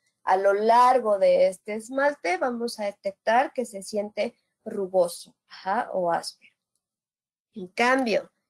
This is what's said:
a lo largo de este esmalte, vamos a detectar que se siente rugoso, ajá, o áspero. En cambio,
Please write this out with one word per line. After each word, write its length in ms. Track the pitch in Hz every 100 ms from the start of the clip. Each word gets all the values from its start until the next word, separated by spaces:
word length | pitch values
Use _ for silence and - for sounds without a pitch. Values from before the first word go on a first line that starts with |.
| _ _
a 140 | - 190
lo 160 | 196
largo 680 | 202 220 233 247 254 214 202
de 280 | 185 180 185
este 280 | 190 - 214
esmalte, 600 | 220 269 285 294 339 359
vamos 420 | 269 240 233 -
a 60 | 202
detectar 680 | - 196 - - 226 294
que 120 | - 226
se 180 | 196
siente 520 | 190 208 208 214 233 - _ _ 220
rugoso, 680 | 202 185 185 175 - - _ _
ajá, 420 | - 185 220 -
o 180 | - 175
áspero. 420 | 170 - - _ _ _ _ _ _ _ _ _ _ _
En 140 | 220 180
cambio, 640 | - 240 262 240 190 - _